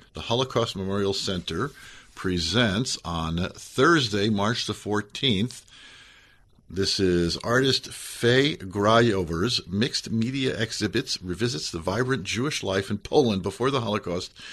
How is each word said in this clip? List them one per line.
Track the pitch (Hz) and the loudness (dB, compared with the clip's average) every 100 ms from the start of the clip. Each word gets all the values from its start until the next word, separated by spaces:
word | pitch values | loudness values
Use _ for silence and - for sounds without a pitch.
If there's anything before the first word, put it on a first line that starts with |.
| - | -10
The | - | -10
Holocaust | - 120 131 123 117 - | -2 0 0 0 0 -2
Memorial | 95 98 98 | -4 0 0
Center | 95 - 92 - 80 139 - - - - - | 0 -2 -4 -4 -4 -4 -8 -20 -20 -20 -6
presents | 95 90 82 104 117 95 127 - - | -2 0 0 2 2 2 -2 -4 -4
on | 85 80 82 90 | -4 -2 -2 -4
Thursday, | - - - 143 170 120 101 104 | -6 -6 4 6 6 2 0 2
March | 104 101 117 - | 2 0 0 -4
the | |
fourteenth. | 107 107 104 104 - 139 95 123 - - - - - - - - _ _ _ - | -6 -4 -4 -4 -2 0 0 -2 -6 -20 -20 -20 -20 -20 -20 -20 _ _ _ -8
This | 85 95 - | -2 0 2
is | 95 87 85 80 | 4 4 2 -2
artist | 107 123 135 127 - | 0 2 2 0 -2
Faye | - - - 120 127 143 - | -14 -14 0 4 6 4 0
Gryover's | 95 101 101 113 120 95 82 82 107 - - | -6 2 6 6 6 4 0 0 0 -2 -2
Mixed | 98 131 - - | -2 0 -2 -4
Media | 113 113 135 131 - | -2 0 -2 -2 -2
Exhibits | 113 - 101 98 - - | -4 -2 -2 -2 -4 -6
revisits | 92 87 120 143 - | -6 -2 -2 -2 -6
the | 85 | -6
vibrant | 85 101 127 131 | -2 -2 0 -2
Jewish | 92 95 139 - | -4 -4 -4 -4
life | 98 98 98 | -2 -2 -2
in | 104 | -6
Poland | - 147 127 98 | 0 4 4 2
before | 92 - 123 | -2 -2 0
the | 135 | 0
Holocaust | 113 104 - 87 90 - - | -2 -4 -2 -6 -6 -14 -16